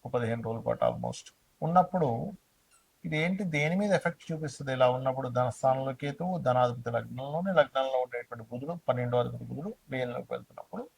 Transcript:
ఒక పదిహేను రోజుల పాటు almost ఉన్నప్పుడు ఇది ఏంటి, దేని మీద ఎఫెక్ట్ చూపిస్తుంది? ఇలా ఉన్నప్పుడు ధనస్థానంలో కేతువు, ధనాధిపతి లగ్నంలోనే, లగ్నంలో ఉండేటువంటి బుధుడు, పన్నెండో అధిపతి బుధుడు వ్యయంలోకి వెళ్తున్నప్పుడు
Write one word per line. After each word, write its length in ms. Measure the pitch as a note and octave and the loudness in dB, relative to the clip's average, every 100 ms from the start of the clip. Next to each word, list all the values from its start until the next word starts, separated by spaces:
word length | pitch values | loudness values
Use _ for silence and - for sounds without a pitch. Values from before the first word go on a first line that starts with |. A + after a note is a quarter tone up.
ఒక 60 | B2+ | -2
పదిహేను 280 | B2 A2+ A#2 A2+ | -2 0 -2 -4
రోజుల 140 | A2+ A#2 | -4 -2
పాటు 140 | - A#1+ | 2 0
almost 380 | E2 A#1+ - - _ _ _ D#3 | 0 -6 -8 -14 _ _ _ 4
ఉన్నప్పుడు 420 | F3 F3+ F#3 B2+ A#2 D#3+ G3 _ _ _ _ _ _ E3+ | 4 4 2 0 0 -4 -10 _ _ _ _ _ _ -4
ఇది 100 | D#3 | 0
ఏంటి, 180 | E3 F#3+ F#3+ D3+ | 0 0 0 0
దేని 180 | D3+ F3+ | 2 2
మీద 120 | G#3 F3 | 4 2
ఎఫెక్ట్ 240 | E3+ - - | 2 -4 -8
చూపిస్తుంది? 420 | D#3+ D3+ - C#3 C3 | -6 -6 -6 -4 4
ఇలా 100 | B2+ B2+ | 6 6
ఉన్నప్పుడు 320 | C3 C3 C3 B2 | 0 -2 -2 0
ధనస్థానంలో 540 | B2 - C3+ C3 C3+ C3 | 0 2 2 2 -2 -4
కేతువు, 320 | C#3+ C#3+ F3+ F3+ C3 | -6 -4 -4 0 2
ధనాధిపతి 440 | B2+ B2 B2 A#2+ A#2 | 4 4 0 -2 -4
లగ్నంలోనే, 540 | A#2 A#2+ C#3 D#3 F#3+ F3 | -4 -10 -6 -4 2 4
లగ్నంలో 400 | C#3+ C3+ C3+ B2+ | 4 2 0 0
ఉండేటువంటి 400 | B2+ A#2+ A#2+ A#2 A2+ | -2 -6 -10 -12 -10
బుధుడు, 240 | A#2+ C#3 F3 - | -8 -6 -6 -2
పన్నెండో 300 | B2 B2 B2 | 0 2 2
అధిపతి 220 | A#2+ A#2+ A#2+ | 0 -4 -8
బుధుడు 200 | B2 F3+ A#3 _ | -8 -8 -10 _
వ్యయంలోకి 360 | C3 B2 B2 A#2+ | -4 -4 -6 -6
వెళ్తున్నప్పుడు 500 | B2 A2+ - - G3+ C4+ | -10 -10 -20 -12 -12 -12